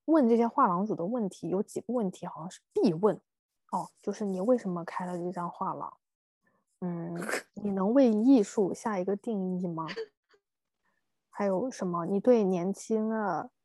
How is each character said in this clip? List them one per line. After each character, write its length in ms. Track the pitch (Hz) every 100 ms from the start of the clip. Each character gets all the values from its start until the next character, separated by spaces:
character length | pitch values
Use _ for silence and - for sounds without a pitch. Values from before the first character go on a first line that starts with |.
| -
问 240 | 311 226
这 80 | 226
些 100 | 233
画 200 | 285 233
廊 180 | 175 214
主 100 | 170
的 80 |
问 240 | 170 247 190
题， 220 | - 165
有 120 | 185
几 200 | 202 -
个 120 | -
问 160 | 240 190
题 160 | - 175
好 160 | -
像 80 | 175
是 120 | - _
必 220 | 427 269
问。 260 | 160 208 - _ _ _ _ _
哦， 180 | 185 160 _
就 100 | -
是 140 | 202 202
你 140 | 185
为 160 | 214 247
什 120 | 202
么 140 | 175 170
开 200 | - 180
了 120 | 180
这 140 | 175
张 180 | 180 175
画 240 | - 185
廊？ 240 | 147 - - _ _ _ _ _ _ _ -
嗯， 360 | 180 170 170 175 - - -
你 180 | - 208
能 220 | 190 190
为 160 | 269 254
艺 340 | 214 240 269
术 300 | 196 - 185
下 260 | 165 226 196
一 60 | 190
个 100 | 202
定 440 | 240 202 185 180
义 80 | 180
吗？ 200 | 160 160 - 440 _ _ _ _ _ _ _ _ _ _ _ _
还 160 | - 202
有 260 | 185 175
什 160 | - 185
么？ 180 | 175 170
你 140 | 196
对 240 | 254 233
年 300 | 190 180 185
轻 360 | 196 - 220 220
的 400 | 220 202 156 247 _